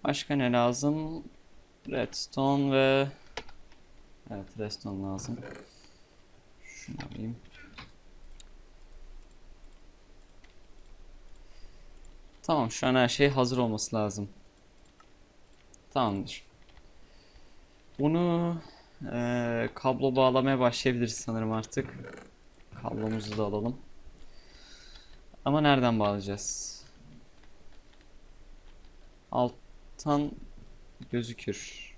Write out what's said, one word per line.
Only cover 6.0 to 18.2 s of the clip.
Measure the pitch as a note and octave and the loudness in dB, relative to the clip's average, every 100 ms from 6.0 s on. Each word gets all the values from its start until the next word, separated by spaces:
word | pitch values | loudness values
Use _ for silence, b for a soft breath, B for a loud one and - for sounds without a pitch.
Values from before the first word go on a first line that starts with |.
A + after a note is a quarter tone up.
| - - - - - - | -20 -20 -20 -20 -20 -20
Şunu | - - - - - | -20 -16 -12 -10 -10
alayım. | - A2 A#2 - - - - - - - - - - - - - - - - - - - - - - - - - - - - - - - - - - - - - - - - b b b b b b - - - - | -8 -8 -10 -16 -20 -20 -18 -18 -20 -20 -20 -18 -18 -18 -20 -20 -20 -20 -18 -16 -16 -18 -20 -20 -20 -20 -20 -20 -20 -20 -20 -20 -20 -20 -20 -20 -20 -18 -18 -18 -18 -18 -18 b b b b b b -18 -20 -20 -8
Tamam, | - D#3 A#2 | 2 2 2
şu | - B2+ | 2 4
an | |
her | B2+ B2 | 6 6
şey | - C#3+ | 6 6
hazır | C3+ B2 B2+ | 6 4 4
olması | A#2+ G#2+ - A2 | 2 2 0 0
lazım. | G#2 G2+ G2+ - - - - - - - - - - - - - - - - | 0 -2 -6 -8 -20 -20 -20 -20 -20 -20 -20 -20 -20 -20 -20 -20 -20 -20 -4
Tamamdır. | C#3 A#2 G2 - - - - - - - - b b b b b b b b - - | 2 2 0 -4 -10 -14 -20 -20 -20 -20 -20 b b b b b b b b -18 0
Bunu, | D3 E3 | 2 4